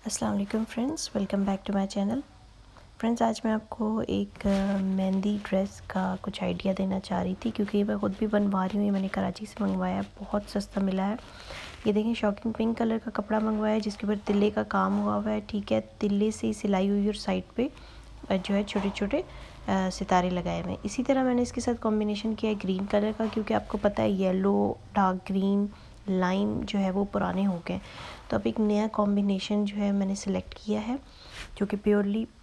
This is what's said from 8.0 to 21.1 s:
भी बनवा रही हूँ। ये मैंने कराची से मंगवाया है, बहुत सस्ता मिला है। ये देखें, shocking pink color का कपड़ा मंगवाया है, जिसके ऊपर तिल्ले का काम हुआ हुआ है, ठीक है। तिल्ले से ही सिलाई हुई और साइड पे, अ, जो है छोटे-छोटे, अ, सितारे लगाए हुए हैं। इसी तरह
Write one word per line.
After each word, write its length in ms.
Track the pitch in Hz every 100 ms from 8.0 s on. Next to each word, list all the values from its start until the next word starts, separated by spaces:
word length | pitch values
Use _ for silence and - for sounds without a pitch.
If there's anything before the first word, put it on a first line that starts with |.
| 208 190
भी 60 | 220
बनवा 400 | 208 202 190 185
रही 120 | 208
हूँ। 60 |
ये 60 | 208
मैंने 180 | 196 190
कराची 380 | 196 190 185 214
से 180 | -
मंगवाया 320 | 196 190 185 190
है, 60 |
बहुत 460 | 196 - 202 208 208
सस्ता 320 | 208 202 202
मिला 240 | 196 190
है। 140 | 190 226 - - - - - - 214
ये 60 |
देखें, 220 | 208 220
shocking 400 | 226 208 208 226
pink 220 | 220 226 226
color 220 | 226 226
का 120 | 226
कपड़ा 300 | 214 202 214
मंगवाया 340 | 220 214 214
है, 60 | 220
जिसके 260 | 208 202 202
ऊपर 100 | 208
तिल्ले 340 | 208 202 208
का 120 | 214
काम 360 | 208 196 190 202
हुआ 160 | 208
हुआ 160 | 208 214
है, 100 | 214
ठीक 320 | 208 208 202
है। 80 | 220 - -
तिल्ले 300 | 208 202 214
से 160 | 214 226
ही 80 |
सिलाई 340 | 214 202 190 196
हुई 200 | 202 202
और 60 |
साइड 300 | 208 - 185 - -
पे, 140 | 269 - - - - - -
अ, 60 | 190
जो 180 | 185
है 100 | 202
छोटे-छोटे, 560 | 208 202 196 - 202 302
अ, 40 | 381 - - - -
सितारे 640 | 190 185 - 190 180 180
लगाए 320 | 180 175 170
हुए 100 | 180
हैं। 60 | 185
इसी 180 | 208 -
तरह 220 | 254